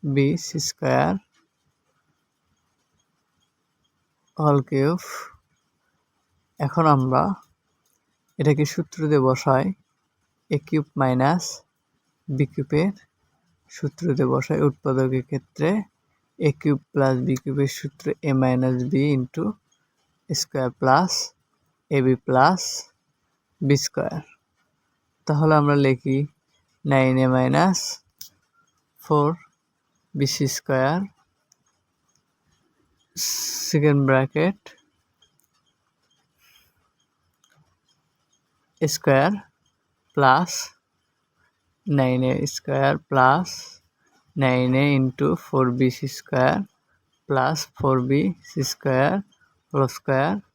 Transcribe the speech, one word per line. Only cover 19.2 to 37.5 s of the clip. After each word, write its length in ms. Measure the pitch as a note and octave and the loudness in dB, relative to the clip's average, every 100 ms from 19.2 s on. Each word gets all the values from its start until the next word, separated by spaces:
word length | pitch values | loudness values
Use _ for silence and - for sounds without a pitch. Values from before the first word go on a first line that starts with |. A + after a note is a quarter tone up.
| B2 - F#3+ G#3+ _ _ _ _ _ _ _ | -4 -6 -6 -6 _ _ _ _ _ _ _
স্কয়ার 400 | D#3+ - C#3 B2+ - | -8 -6 -4 -4 -2
প্লাস 320 | C3 C3+ F#3 - - _ _ _ _ _ _ C#3+ | 2 4 2 -4 -8 _ _ _ _ _ _ 0
এবি 180 | B2+ B2+ - | 2 0 0
প্লাস 340 | B2+ C#3+ F#3 - - - _ _ _ _ _ _ _ | 4 4 4 -4 -10 -14 _ _ _ _ _ _ _
বি 160 | C3+ C#3 - | 0 0 0
স্কয়ার। 360 | - - D#3+ - _ _ _ _ _ _ _ _ _ - | -6 -6 -8 -14 _ _ _ _ _ _ _ _ _ -4
তাহলে 260 | D3 D#3 D3+ | 0 4 4
আমরা 160 | D3 C#3+ C#3 | 4 4 2
লিখি 320 | B2+ - C3+ D3 _ _ _ _ _ | 0 0 -2 -2 _ _ _ _ _
নাইন 300 | D3+ C3+ C3 C3 | 0 2 4 4
এ 20 | C3 B2+ | 2 2
মাইনাস 420 | B2+ C#3 F3+ F#3 - - _ _ - _ _ _ _ _ _ _ | 2 2 2 2 -4 -12 _ _ -20 _ _ _ _ _ _ _
ফোর 260 | - D3+ D3 E3+ _ _ _ _ _ _ _ - | -2 0 0 -2 _ _ _ _ _ _ _ -4
বি 80 | C#3 | -4
সি 120 | - C#3 - | -2 -4 -4
স্কয়ার, 400 | - C3 C3 E3 G3 _ _ _ _ _ _ _ _ _ _ _ _ _ _ _ _ _ _ _ _ - - - - - - | -4 0 0 -2 -4 _ _ _ _ _ _ _ _ _ _ _ _ _ _ _ _ _ _ _ _ -10 -8 -6 -8 -8 -4
second 300 | D#3+ D3 C#3+ C3+ | 0 2 2 4
bracket, 500 | C3 C3+ - E3 G3 - - _ _ _ _ _ _ _ _ _ _ _ _ _ _ _ _ _ _ _ _ _ _ _ _ _ _ _ | 2 2 -2 -2 -4 -14 -20 _ _ _ _ _ _ _ _ _ _ _ _ _ _ _ _ _ _ _ _ _ _ _ _ _ _ _